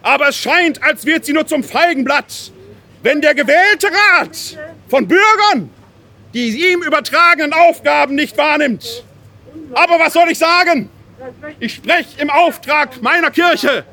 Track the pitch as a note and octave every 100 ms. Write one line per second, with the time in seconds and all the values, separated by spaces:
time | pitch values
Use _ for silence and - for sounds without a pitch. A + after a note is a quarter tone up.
0 | A3 C#4 C#4+ - - E4+ E4+ - D4+ -
1 | B3+ D#4+ - D4+ D4+ D4+ - - F4 C#4
2 | C4 C#4+ - - - - - - _ _
3 | - D4 D4+ C#4+ C4+ D#4+ G4 G#4 G4 F4+
4 | G#4 F4 - - - D#4 D#4 - - C4
5 | F#3+ F4+ G#4+ G#4+ G#4 D#4 C3 - - _
6 | _ _ - A#3 A#3 A3+ F4+ F4+ D#4+ D4
7 | A#3 D4+ E4+ E4+ D4 D#4+ E4+ - C#4+ D4
8 | C#4+ C#4 D4 - D4+ D4 C#4+ G#3 - -
9 | - - - - - D#4+ D4+ B3 E4+ E4+
10 | D#4+ E4 E4+ D#4+ E4 F4 F4+ D#4 G3+ -
11 | - - C4 - D4+ D4+ A#3 - - E4+
12 | - - D4 C#4+ E4+ - - D4+ C#4+ B3+
13 | A#3 E4+ D#4+ - F4 D#4 D4 A#3 -